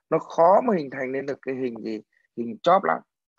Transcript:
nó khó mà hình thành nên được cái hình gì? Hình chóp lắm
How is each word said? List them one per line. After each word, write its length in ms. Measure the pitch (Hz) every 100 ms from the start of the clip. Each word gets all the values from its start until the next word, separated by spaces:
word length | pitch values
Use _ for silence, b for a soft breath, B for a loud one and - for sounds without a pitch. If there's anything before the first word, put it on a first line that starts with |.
| -
nó 80 | 156
khó 420 | - - 170 311
mà 140 | 240 185
hình 140 | 139
thành 220 | 135 127
nên 140 | 135 139
được 120 | 131
cái 120 | -
hình 280 | 127 127 113
gì? 160 | 110 107 - _ _ -
Hình 200 | 117 107
chóp 220 | - 190
lắm 160 | 202 160 _ _ _